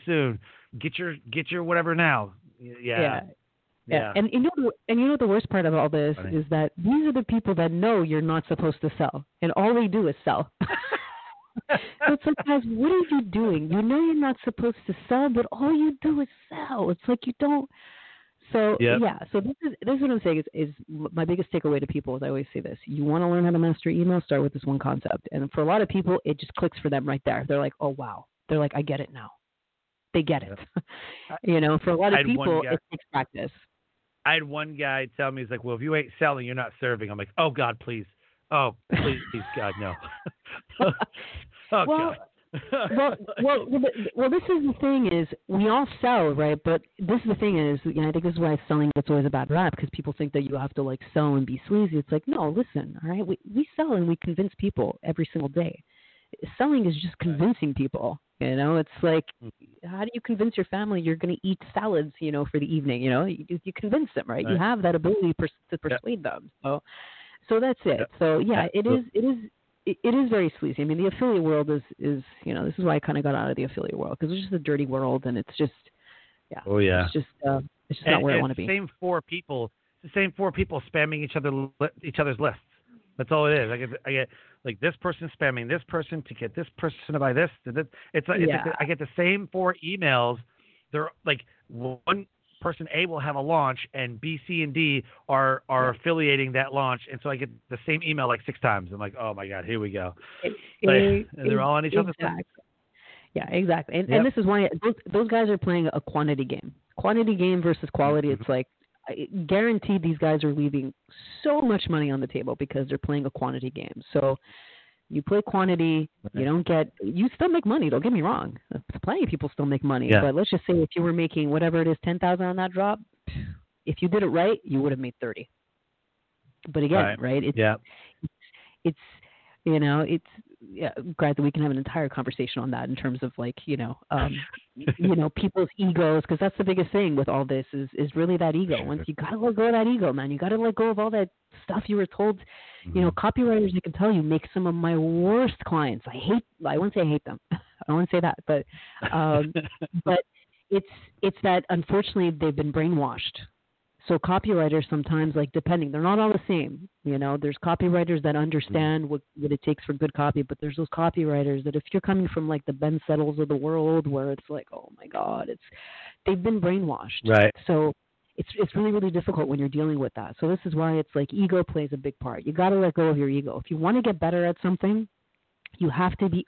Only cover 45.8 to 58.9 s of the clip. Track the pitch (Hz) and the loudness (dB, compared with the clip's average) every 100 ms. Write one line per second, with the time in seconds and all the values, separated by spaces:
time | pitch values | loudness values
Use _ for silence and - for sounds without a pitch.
45.8 | 277 - 247 240 160 143 151 151 - 165 | 0 0 2 4 4 2 2 2 2 0
46.8 | - - 185 233 226 202 208 175 147 143 | -2 -8 0 0 2 0 2 2 2 0
47.8 | 165 156 156 165 175 165 165 151 - 151 | -2 0 0 0 0 0 2 0 0 2
48.8 | 147 147 - 147 139 135 131 160 180 - | 4 2 2 2 2 0 0 2 0 0
49.8 | 139 - 151 139 147 143 135 135 139 - | -6 -6 -8 -4 -2 -2 -2 -4 -6 -4
50.8 | 135 131 - 160 151 139 131 131 - 208 | -4 -4 -4 0 2 2 0 -4 0 2
51.8 | 202 156 - 151 - 285 151 175 254 147 | 2 0 0 -2 -2 -2 0 0 -2 -2
52.8 | 143 - 160 185 185 - - 214 302 - | -6 -8 -6 -4 -4 -6 -4 -4 -2 -2
53.8 | 311 208 170 170 - 165 196 - 202 - | 0 2 2 0 -2 -2 -4 -2 -4 0
54.8 | 107 - - 160 156 165 143 151 165 - | -2 -2 -6 -4 -4 -2 -4 -2 -4 -6
55.8 | _ _ _ _ _ - - - 269 277 | _ _ _ _ _ -16 -10 -2 2 4
56.8 | 185 151 170 - 170 143 196 - 151 139 | 2 0 -4 -4 -2 2 2 2 -2 -2
57.8 | 135 - 120 147 _ - 127 131 147 165 | -2 -2 -4 -6 _ -6 -2 0 2 2
58.8 | 151 | 0